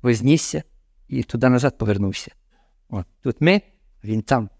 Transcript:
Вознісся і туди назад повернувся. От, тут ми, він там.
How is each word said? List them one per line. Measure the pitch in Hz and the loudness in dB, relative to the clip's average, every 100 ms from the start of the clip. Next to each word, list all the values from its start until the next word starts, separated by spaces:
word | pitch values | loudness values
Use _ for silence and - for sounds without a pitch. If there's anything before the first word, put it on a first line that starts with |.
Вознісся | 123 117 120 156 - 151 - _ _ _ _ | 2 2 4 2 2 -8 -10 _ _ _ _
і | 135 | -8
туди | - 117 131 | -6 0 2
назад | 123 135 - | 4 0 -2
повернувся. | 107 101 98 92 - _ _ _ _ _ _ | -2 0 -2 -4 -14 _ _ _ _ _ _
От, | 104 92 _ | -10 -10 _
тут | 135 - | -6 0
ми, | 156 202 - _ _ _ | 2 2 -2 _ _ _
він | 104 110 | -6 -6
там. | - 131 104 | 0 -2 -2